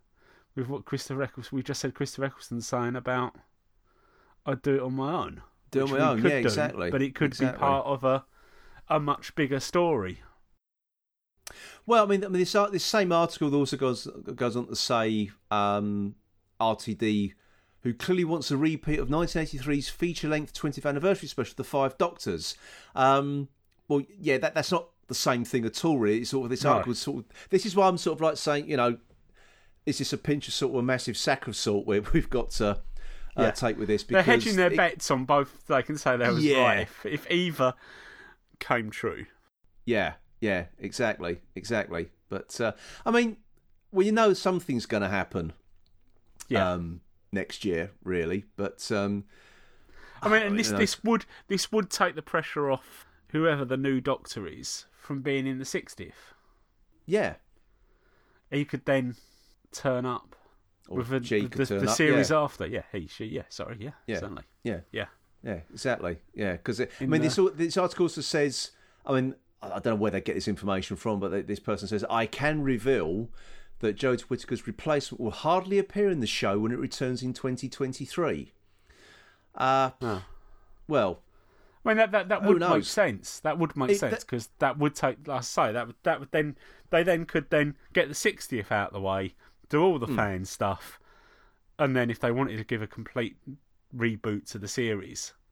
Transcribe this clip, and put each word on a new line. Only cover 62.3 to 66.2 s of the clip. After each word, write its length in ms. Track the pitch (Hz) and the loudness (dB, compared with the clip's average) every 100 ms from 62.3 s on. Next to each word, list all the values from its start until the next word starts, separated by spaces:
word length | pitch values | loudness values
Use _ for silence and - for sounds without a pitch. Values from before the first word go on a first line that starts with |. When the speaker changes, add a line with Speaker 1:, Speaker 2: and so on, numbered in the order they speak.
Speaker 2:
yeah. 100 | 156 | 2
Speaker 1:
after. 240 | 147 - 80 | 0 -4 -6
Yeah, 160 | 104 - | -6 -6
he, 140 | 101 76 | -10 -10
she, 200 | - 110 | -10 -8
yeah, 160 | - - | -8 -10
sorry, 280 | - - 110 | -12 -12 -10
yeah, 100 | 127 - - | -14 -14 -8
Speaker 2:
Yeah. 140 | 98 | -8
Speaker 1:
certainly. 220 | 104 - - _ | -8 -12 -18 _
Speaker 2:
Yeah. 160 | 120 87 - | -6 -6 -8
Speaker 1:
Yeah. 140 | 107 101 _ _ _ | -8 -10 _ _ _
Speaker 2:
Yeah, 180 | 117 87 - | -10 -10 -10
exactly. 460 | - 131 113 90 82 | -6 -4 -2 -4 -8